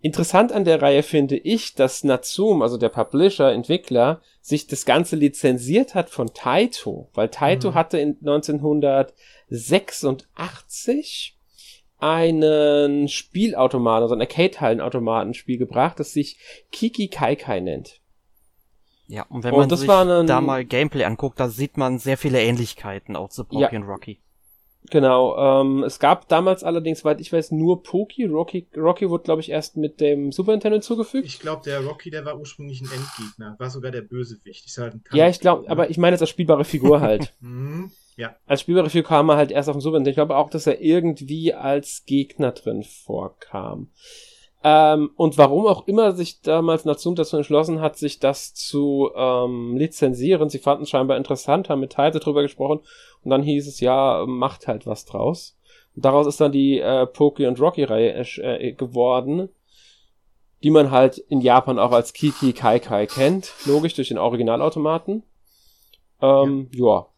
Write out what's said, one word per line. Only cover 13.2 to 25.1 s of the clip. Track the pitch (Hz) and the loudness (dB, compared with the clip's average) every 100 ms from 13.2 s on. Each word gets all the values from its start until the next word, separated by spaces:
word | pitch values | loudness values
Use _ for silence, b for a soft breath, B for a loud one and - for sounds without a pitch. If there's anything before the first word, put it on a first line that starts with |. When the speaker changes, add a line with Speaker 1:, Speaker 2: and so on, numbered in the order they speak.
| - 180 160 95 127 131 120 113 | -8 -2 -2 2 2 2 0 2
Speaker 1:
also | 117 117 | 2 0
ein | |
Arcade-Hallenautomatenspiel | 123 - 180 - 139 117 80 123 113 113 - 120 - 123 | -4 0 -2 0 -2 -2 -2 -4 -2 -2 -4 -8 -8 -6
gebracht, | 123 117 151 170 | -4 0 -2 -2
das | 147 | -6
sich | 151 147 - B B _ | -4 -6 -10 B B _
Kiki | - 226 240 202 | -6 -6 -4 -8
Kaikai | - 131 143 - 101 | -2 -2 -2 -4 -6
nennt. | 92 76 - _ _ _ _ _ _ _ _ _ _ _ _ | -4 -8 -12 _ _ _ _ _ _ _ _ _ _ _ _
Speaker 3:
Ja, | 104 - | -14 -12
und | 127 | -8
wenn | 117 | 2
Speaker 1:
Und | 139 | 4
Speaker 3:
man | 139 | 4
Speaker 1:
das | 170 | 2
Speaker 3:
sich | 143 | 4
Speaker 1:
war | 196 | 4
ein | 180 175 165 | 6 2 4
Speaker 3:
da | 131 | 2
mal | 135 131 | 0 -4
Gameplay | 123 123 151 139 | -2 -2 -2 0
anguckt, | 92 117 139 - | -4 -2 -6 -4
da | 127 | -6
sieht | 113 147 - | -4 -6 -2
man | 131 127 | -2 -2
sehr | 135 135 | -4 -2
viele | 147 127 | 0 2
Ähnlichkeiten | 113 123 117 - 104 98 - | 2 0 -4 -8 -12 -14 -10
auch | 95 98 | -10 -10
zu | - - | -12 -8
Speaker 1:
Ja. | - 135 | -2 0
Speaker 3:
Pokémon | 113 101 | -2 -8
Rocky. | 95 - 104 _ _ _ _ _ _ _ | -12 -14 -20 _ _ _ _ _ _ _
Speaker 1:
Genau, | 156 135 | 2 4